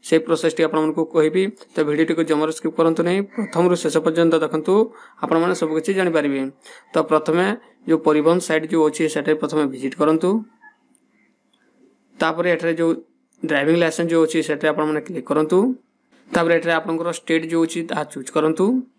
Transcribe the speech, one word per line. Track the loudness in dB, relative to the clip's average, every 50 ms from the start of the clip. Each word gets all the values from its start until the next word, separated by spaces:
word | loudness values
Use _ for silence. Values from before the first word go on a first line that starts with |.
| _
ସେହି | 2 2 2 2
ପ୍ରୋସେସଟି | 2 -2 0 0 -2 0 0
ଆପଣମାନଙ୍କୁ | 0 0 2 0 0 0 0 -2 -4
କହିବି। | 0 2 2 2 2 2 0 -2 -2 -4 -10 -20 _ _
ତ | -4 -2 0
ଭିଡ଼ିଓଟିକୁ | 2 0 0 0 2 -2
ଜମାରୁ | 0 0 0 0 0 -2
ସ୍କିପ୍ | -4 -4 -6 -6 -2
କରନ୍ତୁ | 2 2 2 2 2
ନାହିଁ, | 0 0 0 -2 -2 -4 -6
ପ୍ରଥମରୁ | -8 -6 -4 0 2 2 2 2
ଶେଷ | 2 0 0 0
ପର୍ଯ୍ୟନ୍ତ | 0 0 0 2 2 2 4 4 2 0
ଦେଖନ୍ତୁ, | 0 -2 -4 0 2 2 2 2 0 -2 -18 -20 -20 _ -10
ଆପଣମାନେ | -4 0 0 2 2 0 0
ସବୁ | -2 -2 -2 -2
କିଛି | -4 -2 -2 -2
ଜାଣିପାରିବେ। | 0 0 0 0 0 0 0 -2 -2 -4 -6 -8 _ _ -20 -20 -20 _ _ -2
ତ | -2 0 2
ପ୍ରଥମେ | 0 0 2 2 0 2 0 0 -2 -6 -10 -20 _ _ _ 0
ଯେଉଁ | 0 2
ପରିବହନ | 2 2 2 4 4 4 2 2
ସାଇଟ୍ | 0 0 -2 -2 -2 0
ଯେଉଁ | 0 2 2
ଅଛି, | 2 2 0 -2 -2
ସେଠାରେ | -2 -2 0 0 0
ପ୍ରଥମେ | 0 0 -2 -2 0 -2
ଭିଜିଟ୍ | -2 -4 -6 -8 -8 -2
କରନ୍ତୁ। | 0 2 2 2 2 2 0 0 0 -4 -8 _ _ -20 -20 _ _ _ _ _ _ _ _ _ _ _ _ _ _ _ _ _ _ _ _ _ _ _ _ _ _ _ _ _ -2
ତାପରେ | -2 -2 0 0 0 0 0
ଏଠାରେ | 0 0 -2 0
ଯେଉଁ | 2 2 0 0 -2 -6 _ _ _ _ _ _ _
ଡ୍ରାଇଭିଂ | -6 -2 -2 0 2 2 2
ଲାଇସେନ୍ସ | 4 2 0 0 -2 -2 0
ଯେଉଁ | 2 2 2
ଅଛି, | 2 2 -2
ସେଠାରେ | -2 -2 -4 -2 0 -2
ଆପଣମାନେ | 0 0 -2 -2 -2 -4
କ୍ଲିକ୍ | -4 -6 -10 -10 -6
କରନ୍ତୁ। | -2 0 0 0 2 2 2 2 0 -2 -6 _ _ _ _ _ _ _ _ _ -4 -2
ତାପରେ | 0 2 2 2
ଏଠାରେ | 0 2 0 -2
ଆପଣଙ୍କର | -2 -2 -4 -6 -4 -4 -6
ଷ୍ଟେଟ୍ | -6 -8 _ -2 0 0 0 0
ଯେଉଁ | 0 0 0
ଅଛି, | 0 -2 -8
ତାହା | -6 -6 -6 -6 -6
ଚୁଜ୍ | -6 -10 -14 -14 -4
କରନ୍ତୁ। | -2 0 0 0 2 2 2 2 2 0 -4 -6 _